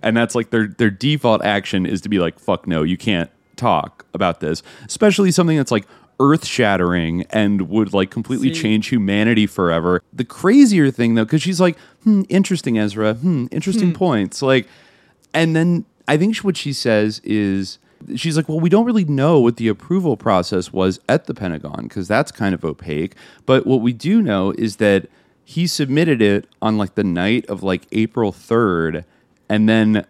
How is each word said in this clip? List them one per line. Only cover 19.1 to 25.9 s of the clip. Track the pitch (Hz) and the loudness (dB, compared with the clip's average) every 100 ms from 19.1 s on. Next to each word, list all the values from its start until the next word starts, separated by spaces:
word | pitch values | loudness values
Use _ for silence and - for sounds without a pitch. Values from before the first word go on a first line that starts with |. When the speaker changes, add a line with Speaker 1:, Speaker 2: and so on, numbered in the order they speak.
| 139 143 160 | 2 4 4
Speaker 1:
what | 120 117 | 4 2
the | 113 | -2
approval | 104 - 185 175 120 | -4 -2 -2 0 -2
process | 113 95 87 95 90 | 2 2 2 -4 -4
was | 98 92 92 - | 0 0 -2 -2
at | 131 - | -2 -2
the | |
Pentagon, | 139 92 80 76 - - | -8 -6 -8 -10 -10 -10
'cause | 104 90 | -10 -2
that's | 110 151 | -2 -2
kind | - 101 87 | -4 -2 -2
of | |
opaque. | 82 71 85 73 85 - - - - | -4 -8 -6 -6 -6 -10 -20 -12 0
But | 131 - | 0 2
what | 127 | 0
we | 117 | 0
do | 117 156 226 | -2 0 0
know | 180 101 98 - | 2 0 0 -2
is | 110 98 | -4 0
that | 104 98 - _ _ _ | 2 2 0 _ _ _
he | _ - 170 | _ -4 -4
submitted | - 139 | -2 -2